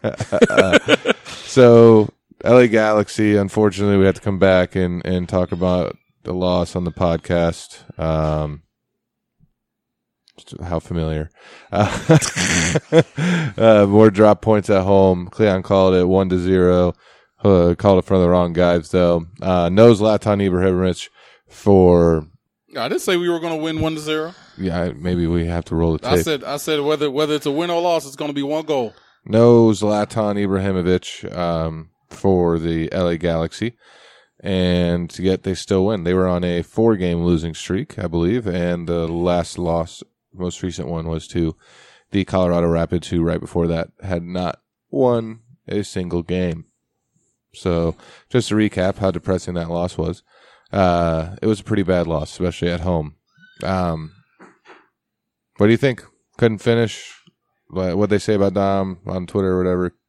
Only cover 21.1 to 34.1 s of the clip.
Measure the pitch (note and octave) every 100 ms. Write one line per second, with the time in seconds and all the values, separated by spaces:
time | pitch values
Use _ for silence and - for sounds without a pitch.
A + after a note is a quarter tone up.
21.1 | _ _ _ _ - G#2 G2 F2+ F2 E2+
22.1 | D#2+ D2+ _ _ _ _ C#3 A#2+ C#4 -
23.1 | F3+ F3 E3+ E3 D#3+ D#3+ D#3+ D#3 D#3 D3+
24.1 | D#3 D#3+ - - - F#2 F2 F2 C2+ F2
25.1 | F2+ E2 E2+ E2 E2+ - E2 E2 D#2 A#2+
26.1 | C#3+ A#2 C#3+ - C#3+ - D3+ C#3+ D3+ D3
27.1 | C3+ D3+ D3+ D3 C#3+ F3 E3+ F3 E3 C#3+
28.1 | C3+ D3+ C#3+ C#3 D#3 D#3 C#3+ A2+ - _
29.1 | _ - A2 A#2+ A#2+ A2+ G2+ G#2 G#2 G#2
30.1 | A#2 G#2 G2+ G2+ F#2+ G2 F#2+ F2 F2+ -
31.1 | - - - F2 E2 D#2+ D#2+ D#2+ _ _
32.1 | - G2 F#2 E2+ E2+ E2 E2 D#2+ F#2 F2
33.1 | E2+ E2+ E2 E2 - A2+ - _ _ _